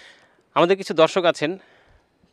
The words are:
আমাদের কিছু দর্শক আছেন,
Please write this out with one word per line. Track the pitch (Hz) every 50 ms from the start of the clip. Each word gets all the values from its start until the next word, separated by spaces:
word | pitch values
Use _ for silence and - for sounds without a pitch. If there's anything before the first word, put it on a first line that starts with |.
| - - - _ _ _ _ _ _ _ _
আমাদের | 139 165 175 196
কিছু | 190 190 - 190
দর্শক | 156 160 160 - 190 175
আছেন, | 170 151 - 151 151 185 196 - _ _ _ _ _ _ _ _ _ _ _ _ _